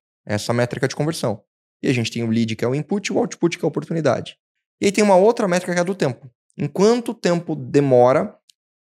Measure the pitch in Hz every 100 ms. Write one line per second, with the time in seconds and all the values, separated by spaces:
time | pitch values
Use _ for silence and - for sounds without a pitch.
0 | _ _ - 104 - 120 120 123 131 -
1 | 151 165 170 101 _ _ _ _ - 123
2 | 110 117 117 113 113 113 120 135 151 202
3 | 202 - - - 170 - 165 156 156 165
4 | 147 113 - - _ _ _ _ 208 196
5 | 208 185 208 233 208 180 180 175 175 190
6 | 151 123 127 _ _ - 143 - 202 240
7 | 233 226 190 170 170 151 123 143 143 123
8 | 123 143 208 - _ _ _ _ _